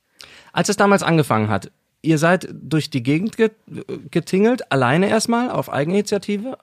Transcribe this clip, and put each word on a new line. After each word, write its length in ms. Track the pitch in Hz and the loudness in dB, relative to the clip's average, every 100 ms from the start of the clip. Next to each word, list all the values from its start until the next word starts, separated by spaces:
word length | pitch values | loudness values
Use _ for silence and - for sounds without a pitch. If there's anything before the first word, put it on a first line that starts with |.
| _ _ - - - | _ _ -20 -20 -10
Als 180 | - 175 | -4 -2
es 60 | 202 | 2
damals 280 | 202 196 | 4 4
angefangen 460 | - 165 143 110 107 | 4 2 2 0 2
hat, 200 | 98 - _ _ _ 156 | -2 -4 _ _ _ 0
ihr 120 | 156 | 2
seid 320 | 165 185 - | 4 2 -2
durch 380 | - 135 156 - | -14 -2 -2 -2
die 120 | 135 | -2
Gegend 360 | 120 156 214 - | 0 0 -2 0
ge-, 140 | 220 - - - - - - | 0 0 -14 -16 -12 -12 -6
getingelt, 580 | 165 - 185 220 254 - | -6 -2 2 2 0 -2
alleine 340 | 135 123 156 196 | 0 2 2 2
erstmal, 400 | 220 226 233 247 | 0 0 -2 -2
auf 220 | - - | -4 -4
Eigeninitiative 880 | - 147 196 208 202 - 202 247 - | -4 0 0 0 -4 -2 -6 -6 -10